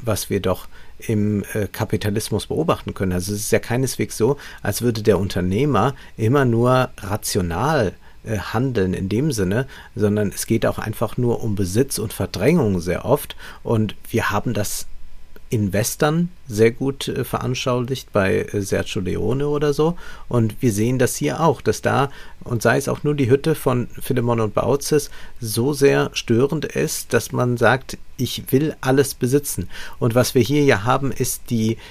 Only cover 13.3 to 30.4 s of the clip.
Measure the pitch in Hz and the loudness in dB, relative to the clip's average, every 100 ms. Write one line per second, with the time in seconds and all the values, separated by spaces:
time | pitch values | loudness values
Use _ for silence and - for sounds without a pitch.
13.3 | - - - - 113 107 - - 110 - | -12 -14 -12 -2 0 0 -4 -4 -2 0
14.3 | 202 135 107 104 - - - - - - | -2 -2 -2 -2 -4 -6 -6 -8 -8 -10
15.3 | - - 117 101 92 110 - 151 160 175 | -12 -4 0 2 0 -2 0 0 2 0
16.3 | - - 104 113 120 135 135 - - 120 | -4 -6 4 4 4 -4 -4 -4 -4 -4
17.3 | 123 120 123 - 123 123 131 - 107 95 | -4 -2 -2 0 0 -2 -4 -2 0 2
18.3 | 98 92 104 95 98 95 107 92 90 92 | 2 0 -4 -2 -2 -2 -2 -2 -2 0
19.3 | 131 147 147 147 143 156 175 - - - | 0 0 0 0 2 2 0 -8 -12 -2
20.3 | 120 113 - 127 101 113 127 123 - 147 | 2 2 2 0 2 2 4 2 2 -2
21.3 | 135 160 127 - - 113 113 135 - - | 2 2 2 0 0 0 2 0 -4 -16
22.3 | - - 117 117 131 135 120 147 147 117 | -14 -6 0 2 2 0 -2 -2 0 4
23.3 | 131 160 151 - 123 104 - - 127 120 | 4 2 0 2 0 -2 -6 -2 0 2
24.3 | 117 107 - 107 139 - 151 - - - | 2 2 0 2 0 2 0 0 -10 -12
25.3 | - 113 107 127 143 139 143 143 - - | -8 -4 0 0 4 4 4 0 -4 0
26.3 | 113 139 156 139 131 156 - - 120 - | 2 4 0 -4 -2 -2 -4 0 0 0
27.3 | 123 123 120 113 127 - - - - 120 | -2 0 4 4 4 0 -12 -12 -6 -6
28.3 | - - 131 151 - 131 135 131 - 123 | -6 0 2 2 -2 0 2 2 0 0
29.3 | 143 - - 90 - - - 127 117 123 | 0 0 -6 -6 -8 -10 -2 2 2 4
30.3 | 131 | 4